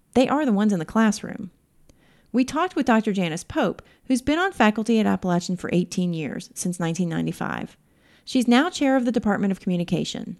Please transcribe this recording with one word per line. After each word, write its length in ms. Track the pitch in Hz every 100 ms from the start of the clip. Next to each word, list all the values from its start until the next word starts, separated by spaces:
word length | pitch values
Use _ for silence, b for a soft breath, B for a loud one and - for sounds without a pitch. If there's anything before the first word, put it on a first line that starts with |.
| _
they 140 | - 262
are 160 | 277 302
the 60 |
ones 200 | 196 214
in 60 | 190
the 60 |
classroom. 640 | 156 220 220 202 - - 180 - _ _ _ b b b b
We 120 | 240
talked 320 | 262 277 359 -
with 100 | 269
Doctor 260 | 220 214
Janice 320 | 196 175 156
Pope, 380 | - 311 214 - b b -
who's 160 | 262
been 160 | 269 311
on 140 | 381
faculty 480 | 370 214 214 214 226
at 60 | 202
Appalachian 500 | 190 185 175 175 180
for 140 | -
eighteen 400 | 170 180 - 180
years, 380 | 165 151 - -
since 240 | - 185 175
nineteen 300 | 165 170 175
ninety-five. 680 | 165 165 - - 62 - - b b b b
She's 220 | - 262 240
now 220 | 240 339
chair 280 | - 277 269
of 100 | 247
the 60 |
Department 380 | 233 208 202 202
of 100 | 185
Communication. 760 | - 180 175 160 151 - - 175